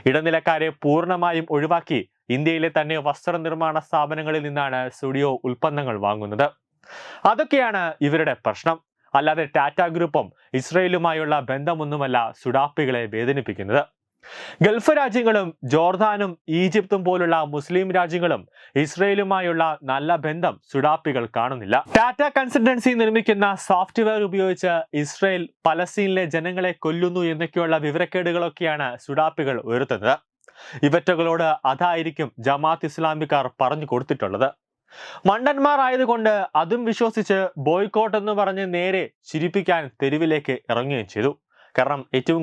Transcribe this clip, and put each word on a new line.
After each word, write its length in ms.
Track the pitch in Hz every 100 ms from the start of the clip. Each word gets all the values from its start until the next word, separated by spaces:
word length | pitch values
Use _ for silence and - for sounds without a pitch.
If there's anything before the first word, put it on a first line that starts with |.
| 135
ഇടനിലക്കാരെ 600 | 143 160 160 170 160 160 151
പൂർണ്ണമായും 600 | 147 151 170 180 175 165 165 147
ഒഴിവാക്കി 460 | 156 170 - 135 - _ - 127
ഇന്ത്യയിലെ 340 | 151 165 160 156
തന്നെ 200 | 151 160 143
വസ്ത്രനിർമ്മാണ 720 | 143 - 170 165 160 160 156
സ്ഥാപനങ്ങളിൽ 640 | 151 160 147 156 156 156 147
നിന്നാണ് 340 | 143 139 127 127 -
സ്റ്റുഡിയോ 340 | 135 135 143 127 131
ഉൽപ്പന്നങ്ങൾ 480 | 123 160 147 131 104 101
വാങ്ങുന്നത്. 420 | 107 104 104 143 - _ _ - - - - 196
അതൊക്കെയാണ് 520 | 226 311 277 240 202 170 156 143
ഇവരുടെ 260 | 156 156 123 113
പ്രശ്നം. 320 | 101 165 165 _ _ _ 143
അല്ലാതെ 260 | 151 156 147 156
ടാറ്റ 260 | 143 - 175 165
ഗ്രൂപ്പും 320 | 170 147 101 - _ 131
ഇസ്രയേലുമായുള്ള 760 | 135 170 180 180 170 160 156 151 127
ബന്ധമൊന്നുമല്ല 680 | 135 151 165 147 147 135 123 113 -
സുഡാപ്പികളെ 600 | 127 131 143 - 139 123 113
വേദനിപ്പിക്കുന്നത്. 720 | 110 120 139 113 98 98 131 - _ _ _ - - - - 202
ഗൾഫ് 280 | 226 262 302
രാജ്യങ്ങളും 500 | 269 226 226 214 180 - 127
ജോർദാനും 600 | 151 170 185 214 208 196 170 - 165
ഈജിപ്തും 420 | 185 208 196 196 180
പോലുള്ള 320 | 180 175 165 147
മുസ്ലിം 340 | 147 143 180 190 180
രാജ്യങ്ങളും 440 | 175 175 170 120 90 _ - 135
ഇസ്രയേലുമായുള്ള 800 | 151 - 196 202 196 190 180 165 160 151
നല്ല 320 | 135 135 151 170 151
ബന്ധം 300 | 160 170 101 _
സുഡാപ്പികൾ 520 | 139 147 160 156 131 117 120
കാണുന്നില്ല. 400 | 123 131 98 123 - 220
ടാറ്റ 260 | 240 247 285 277
കൺസൾട്ടൻസി 560 | 262 269 233 247 254 240
നിർമ്മിക്കുന്ന 460 | 220 220 220 202 202 196 -
സോഫ്റ്റ്വെയർ 540 | 180 190 - 220 214 202
ഉപയോഗിച്ച് 440 | 196 190 175 185 170 - 147
ഇസ്രയേൽ 420 | 147 - 190 185 170 _ 160
പലസ്തീനിലെ 600 | 160 175 - 196 185 170 160
ജനങ്ങളെ 380 | 170 185 185 175 156
കൊല്ലുന്നു 380 | 170 180 180 170
എന്നൊക്കെയുള്ള 440 | 156 165 175 165 160
വിവരക്കേടുകളൊക്കെയാണ് 1120 | 147 151 175 185 175 175 170 160 165 151 135 123 -
സുഡാപ്പികൾ 520 | 139 156 156 139 120
ഉയർത്തുന്നത്. 560 | 110 120 131 113 107 143 _ _ _ - - 139 147
ഇവറ്റകളോട് 600 | 170 180 170 165 165 160 151 135
അതായിരിക്കും 600 | 139 175 170 160 151 139 - 120
ജമാഅത്ത് 420 | 143 156 165 160
ഇസ്ലാമിക്കാർ 540 | 156 160 156 151 147 127 -
പറഞ്ഞു 240 | 131 151 147
കൊടുത്തിട്ടുള്ളത്. 640 | 123 135 151 98 101 131 - _ _ _ - - - 190
മണ്ടന്മാർ 500 | 214 262 277 285 285 254
ആയതുകൊണ്ട് 480 | 254 247 233 220 208 185 151
അതും 200 | 165 240 233
വിശ്വസിച്ച് 480 | 214 226 220 202 190 185 156
ബോയ്ക്കോട്ട് 600 | 139 175 202 214 220 208
എന്ന് 160 | 208 208
പറഞ്ഞ് 260 | 196 190 190
നേരെ 300 | 175 185 190 139 _ -
ചിരിപ്പിക്കാൻ 540 | 160 170 202 180 170 139 -
തെരുവിലേക്ക് 540 | 135 151 165 156 147 127 -
ഇറങ്ങുകയും 360 | 117 135 135 101
ചെയ്തു. 180 | 104 123 147 _ _ _ -
കാരണം 240 | 127 143 127 131
ഏറ്റവും 240 | 123 165